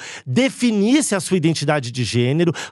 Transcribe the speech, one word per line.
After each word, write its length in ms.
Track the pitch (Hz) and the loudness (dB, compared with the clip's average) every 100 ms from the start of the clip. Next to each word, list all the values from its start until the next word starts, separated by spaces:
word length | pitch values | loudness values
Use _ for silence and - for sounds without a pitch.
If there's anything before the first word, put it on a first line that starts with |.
| - - - | -8 -12 -4
definisse 880 | 127 254 - 247 214 208 294 - | 0 0 0 0 2 2 2 2
a 60 | 196 | -2
sua 160 | - 185 | 0 0
identidade 560 | 160 156 147 151 120 | 2 0 0 0 -2
de 140 | 127 107 | -4 -2
gênero, 480 | 120 123 151 170 - - | 0 2 2 0 -2 -8